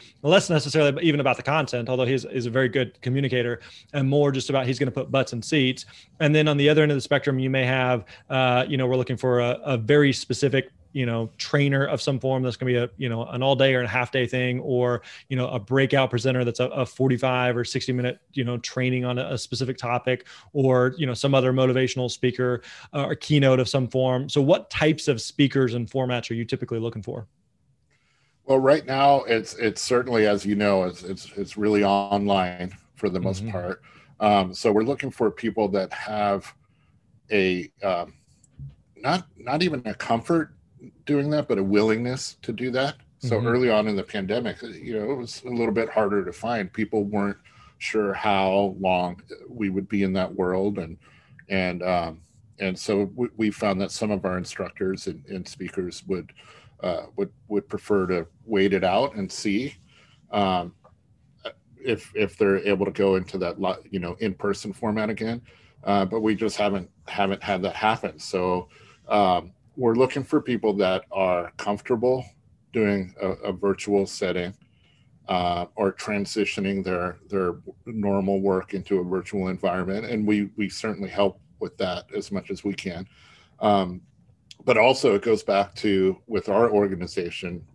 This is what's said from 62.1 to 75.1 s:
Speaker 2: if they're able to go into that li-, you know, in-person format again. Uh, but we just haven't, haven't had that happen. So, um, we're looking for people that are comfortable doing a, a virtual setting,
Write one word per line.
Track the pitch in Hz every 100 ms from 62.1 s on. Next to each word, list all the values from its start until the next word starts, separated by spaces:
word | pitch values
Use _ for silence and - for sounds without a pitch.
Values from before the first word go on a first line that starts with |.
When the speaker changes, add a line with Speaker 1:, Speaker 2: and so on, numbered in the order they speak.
Speaker 2:
if | 107 101 -
they're | 101 98 95
able | 95 98
to |
go | 95 98 95
into | 92 95
that | 90 87
li-, | 95 95 -
you | 98
know, | 87 87
in-person | 107 92 101 101 107
format | 95 113 107 107
again. | 107 110 120 - - _ _
Uh, | - 101 95
but | 113
we | 107 98
just | 110 -
haven't, | 104 98 87 _ -
haven't | - 98 98
had | 101 95
that | 95 -
happen. | 110 117 98 -
So, | - 95 90 90 - - - - -
um, | 104 98 90 85 - _ -
we're | 120
looking | 113 131 143
for | 135 151
people | - 117 107
that | 101 92 92 -
are | 95 92 90 85 -
comfortable | - 101 - 120 123 131 127 _ _ _ _
doing | 117 107 101 92 -
a, | 95
a | - -
virtual | 90 98 95 - 101 95
setting, | - 95 90 90 101 _ _ _ _ _